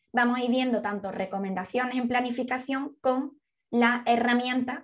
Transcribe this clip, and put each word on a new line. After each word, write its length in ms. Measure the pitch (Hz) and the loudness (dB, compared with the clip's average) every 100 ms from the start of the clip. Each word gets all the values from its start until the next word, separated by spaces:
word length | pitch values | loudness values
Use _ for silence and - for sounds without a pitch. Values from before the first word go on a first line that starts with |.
| _ 240 | _ 2
vamos 220 | 240 247 | 2 2
a 40 | |
ir 60 | 247 | 2
viendo 320 | 254 254 214 | 2 2 0
tanto 300 | 208 202 190 | -2 -4 -6
recomendaciones 840 | 190 190 196 196 185 190 247 247 254 | -6 -4 -4 -4 -4 -2 -2 -2 -2
en 120 | 240 | 0
planifición 880 | 247 247 247 254 254 262 269 285 - | 0 -2 -4 -4 -4 -4 -6 -6 -4
con 380 | 254 254 294 - _ _ _ | 0 0 -2 -10 _ _ _
las 320 | 233 233 240 - | 2 4 2 2
herramientas, 720 | 233 240 240 247 254 247 277 | 2 4 2 2 -2 -2 -6